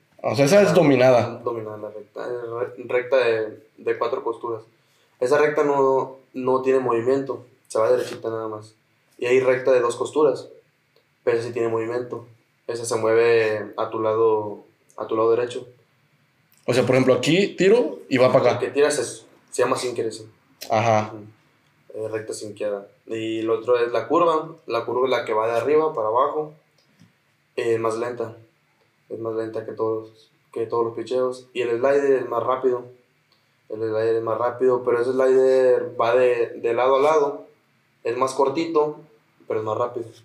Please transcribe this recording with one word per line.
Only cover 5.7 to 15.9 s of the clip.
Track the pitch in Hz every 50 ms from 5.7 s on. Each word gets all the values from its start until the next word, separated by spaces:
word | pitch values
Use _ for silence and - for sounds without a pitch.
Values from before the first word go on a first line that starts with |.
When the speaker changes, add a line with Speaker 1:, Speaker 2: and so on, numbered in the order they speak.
| 143 139 135 135 135 131 127 - - - _ _ -
Speaker 2:
no | 131 127 127 131 127 127
tiene | 135 131 135
movimiento, | 127 120 117 117 113 123 135 139 135 135 123 113 - - _ _ _ -
se | - 110
va | 110 117 127
derechita | 120 - - - - 113 113
nada | 113 113 110 110
más. | 107 107 110 - _ _ _ _ _ _ _ _ _ -
Y | 123
hay | 120 123 131
recta | 131 127 127 123 127 135 131
de | 123
dos | 120 117 113
costuras, | - 127 113 - 147 156 139 117 92 - - - - _ _ _ _ _ _ _ _ _ _ _ _ -
pero | 127 120 117
esa | 113 120
sí | 120
tiene | 120 117 117
movimiento, | 113 113 113 113 117 123 123 123 - 120 113 - - _ _ _ _ _ _
esa | - 117 117 120
se | 117 123
mueve | 113 110 110 110 113 117 117 117 113 110 110 107 107 101 - -
a | - 113 110
tu | - 113
lado, | 110 110 107 113 117 113 110 107 107 104 104 101 - _ _ _ _ _ _
a | - 110
tu | 107 113
lado | 110 110 113
derecho. | 113 117 123 120 123 131 123 - - _ _ _